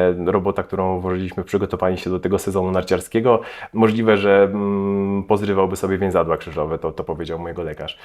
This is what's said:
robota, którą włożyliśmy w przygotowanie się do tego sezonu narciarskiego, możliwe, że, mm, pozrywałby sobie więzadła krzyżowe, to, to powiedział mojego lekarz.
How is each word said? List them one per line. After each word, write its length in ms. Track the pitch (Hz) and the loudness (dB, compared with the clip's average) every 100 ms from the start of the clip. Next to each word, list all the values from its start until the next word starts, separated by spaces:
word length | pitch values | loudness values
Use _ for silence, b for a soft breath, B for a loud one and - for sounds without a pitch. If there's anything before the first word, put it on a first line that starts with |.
| 90 90 87 | 2 2 2
robota, 380 | 98 95 95 | 2 0 -2
którą 360 | - 95 92 92 | -4 -2 -2 -2
włożyliśmy 440 | 92 92 92 - | -2 -4 -4 -6
w 20 | 90 | -2
przygotowanie 520 | 101 98 90 92 90 | -2 -2 -2 0 -2
się 120 | 90 | -2
do 100 | 92 | -4
tego 200 | 90 98 | 0 -2
sezonu 320 | - 95 92 | 0 -2 0
narciarskiego, 680 | 92 90 90 - 113 123 113 B B B | -2 0 -2 -2 0 4 2 B B B
możliwe, 440 | 113 110 110 110 101 | 2 2 4 4 4
że, 260 | 101 98 | 6 6
mm, 800 | 98 104 101 101 98 98 98 98 | 6 2 -2 -2 0 0 0 -2
pozrywałby 520 | 95 104 104 98 92 95 | 0 0 2 2 0 0
sobie 220 | 95 95 | -2 0
więzadła 400 | 98 90 82 80 | 0 0 0 -2
krzyżowe, 420 | - 78 76 80 | -4 -6 -4 -4
to, 120 | 82 | -6
to 120 | 80 | -6
powiedział 360 | - 80 82 82 | -8 -8 -8 -8
mojego 240 | 85 82 | -8 -8
lekarz. 340 | 80 76 76 - | -8 -8 -12 -12